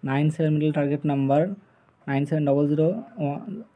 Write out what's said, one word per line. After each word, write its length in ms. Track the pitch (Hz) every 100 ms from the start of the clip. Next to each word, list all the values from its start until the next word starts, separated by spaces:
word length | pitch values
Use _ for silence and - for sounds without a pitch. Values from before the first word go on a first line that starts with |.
Nine 260 | 143 135 151
seven 260 | 156 156 151
middle 180 | 156
target 300 | 147 143 143 147
number, 500 | 143 135 143 180 202 _ _ _ _ -
nine 200 | 139 143
seven 180 | 160 143
double 220 | 139 143
zero 200 | 151 160 214 - -
one 500 | 147 143 - 202 -